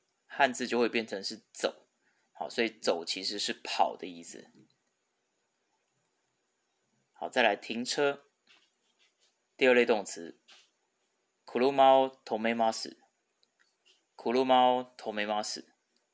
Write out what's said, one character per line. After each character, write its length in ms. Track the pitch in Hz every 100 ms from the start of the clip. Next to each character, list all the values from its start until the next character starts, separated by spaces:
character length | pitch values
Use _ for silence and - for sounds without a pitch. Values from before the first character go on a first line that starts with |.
| _ _ _
汉 260 | - 135
字 160 | 123 127
就 120 | 117
会 100 | 117
变 160 | 117 110
成 180 | 98
是 200 | 98 110 _
走。 320 | - - - _ _ _ _ _
好， 180 | - 82
所 140 | -
以 60 | 113
走 340 | 110 - 87 82
其 180 | -
实 140 | 101 104
是 160 | -
跑 420 | 113 - - 95 -
的 120 | 92
意 160 | 85
思。 280 | 85 - - _ _ _ _ _ _ _ _ _ _ _ _ _ _ _ _ _ _ _ _ _ _ _ _ _ _
好， 160 | _ 85
再 140 | 131
来 120 | 113 101
停 300 | - 113 127
车。 380 | - 143 143 _ _ _ _ _ _ _ _ _ _ _ _ _ _
第 120 | 131
二 40 |
类 120 | 123 120
动 180 | 110
词， 340 | 98 - 82 - _ - _ _ _ _ _ _ _ _ -
車 240 | 120 127
を 520 | 139 135 135 131 - -
止 120 | 110
め 160 | 113
ま 200 | 117 113
す。 240 | 110 - - _ _ _ _ _ _ _ _ _ _ _ -
車 260 | 117 123
を 500 | 131 127 127 123 127 -
止 160 | 117
め 120 | 107 104
ま 160 | 104 110
す。 180 | - - _ _ _ _